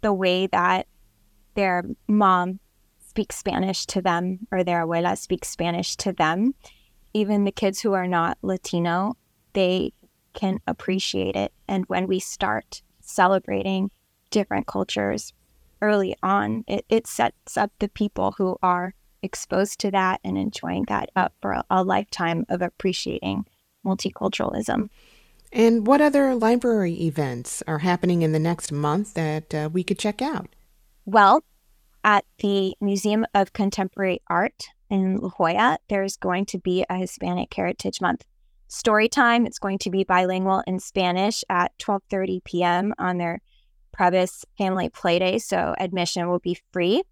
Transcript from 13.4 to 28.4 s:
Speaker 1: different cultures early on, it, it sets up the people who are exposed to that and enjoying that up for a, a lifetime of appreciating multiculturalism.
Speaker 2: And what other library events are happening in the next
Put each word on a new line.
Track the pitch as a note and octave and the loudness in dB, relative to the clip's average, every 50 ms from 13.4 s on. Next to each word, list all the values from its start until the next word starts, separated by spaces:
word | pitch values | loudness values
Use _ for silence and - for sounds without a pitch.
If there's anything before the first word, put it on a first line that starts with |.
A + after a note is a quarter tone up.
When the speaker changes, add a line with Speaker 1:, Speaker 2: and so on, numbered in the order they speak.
| - - G#3 G3 G3 G3 F#3+ F#3+ F#3+ G3 _ _ _ _ _ _ _ _ | 0 -2 -4 -4 -2 -2 -2 -2 -2 -4 _ _ _ _ _ _ _ _
Speaker 1:
different | - A3 G3 - G#3 G3 - | 0 0 0 0 -2 -4 -4
cultures | - - G3 F#3+ - - - - G2+ G3+ G#3 - - - _ _ _ _ _ _ _ _ _ | -4 -4 -4 -4 -2 -2 -2 -2 -2 -2 -4 -6 -12 -18 _ _ _ _ _ _ _ _ _
early | - G#3+ G#3+ G3+ G3 F#3 - - - | 0 2 2 2 2 0 -4 -4 -2
on, | F#3 G3 G3+ G#3 G#3 A3 A3+ G#3+ - | 0 0 2 0 0 -2 -4 -4 -4
it, | - G3+ - _ | -6 -6 -2 _
it | - A3+ A3+ | 0 0 0
sets | - - - - - - _ _ - - | -2 -4 -2 -2 -2 -2 _ _ -8 -2
up | - G3+ G3+ _ _ | -2 -2 -2 _ _
the | G#3 G3+ | -6 -6
people | _ - G#3+ G#3 _ - F#3+ G3 G3 | _ -2 -4 -4 _ -2 -2 -2 0
who | - G3+ F#3 F#3 - - | 0 -2 -2 -2 0 0
are | F#3 F3+ F3+ F3+ F#3 F#3+ _ _ _ _ _ - | 0 0 0 -2 -6 -10 _ _ _ _ _ -10
exposed | F#3+ - - - _ - F#3 G3 G3+ - - | -10 -8 -10 -10 _ 0 0 0 0 -2 -4
to | - G3+ G3 | -4 -2 0
that | G3 F#3 F#3 F#3 - _ | 2 0 0 0 -2 _
and | F#3+ F#3 | -4 -4
enjoying | G3 F#3 G#3+ G#3 - - - F3+ F3+ - - | -2 -2 -4 -6 -6 -6 -6 -4 -4 -4 -2
that | G#3 G3+ - - _ | -2 -4 -4 -2 _
up | F#3+ F#3 - _ _ | -2 -2 -2 _ _
for | - G3 - | -6 -4 -4
a, | - - _ | -4 -2 _
a | - F#3 F#3 | 0 0 2
lifetime | F#3 F#3 F#3+ G3+ _ - - F3+ E3 E3+ E3 - - | 2 0 -2 -2 _ -6 -4 -4 -2 -2 -2 -4 -4
of | - F3+ | -4 -4
appreciating | F3+ F3 _ _ - F#3+ F3+ - - - - - - - - G3 G3+ _ _ _ _ _ _ _ _ | -4 -4 _ _ -4 -2 -2 -2 -6 -6 -6 -6 -4 -4 -4 -4 -6 _ _ _ _ _ _ _ _
multiculturalism. | G#3 F#3+ G3 - G3 - - - F#3+ G3+ - - - - - A3 - - - G#3 G#3 _ _ _ _ _ _ _ _ _ _ _ _ - | -4 -4 -2 -4 -6 -6 -4 -2 -2 -2 0 -2 -4 -4 -4 -4 -2 -2 -2 -2 -4 _ _ _ _ _ _ _ _ _ _ _ _ 0
Speaker 2:
And | B3 A3+ A3+ A#3 A#3 G#3 | 4 4 6 6 4 4
what | G#3+ C4+ C#4+ D4+ | 4 4 6 6
other | D4 C#4+ C#4+ C#4 C4+ C4 | 4 4 4 4 4 2
library | A#3+ A3+ A3 A#3+ B3 B3 B3 A#3 G#3+ G3 F3 E3+ - E3 | 2 4 4 2 4 4 2 2 2 2 0 0 0 -2
events | E3 D3+ - D3+ C3+ B2 A#2+ B2 - - - - - | -2 0 0 -2 -2 -2 -6 -8 -10 -10 -10 -6 -4
are | D#3+ D3+ | -4 -2
happening | D3 F#3 F3 F3 - F3+ F3 E3+ E3 | 0 0 0 2 2 2 2 4 2
in | D#3 D#3 | 2 2
the | |
next | D#3 | 2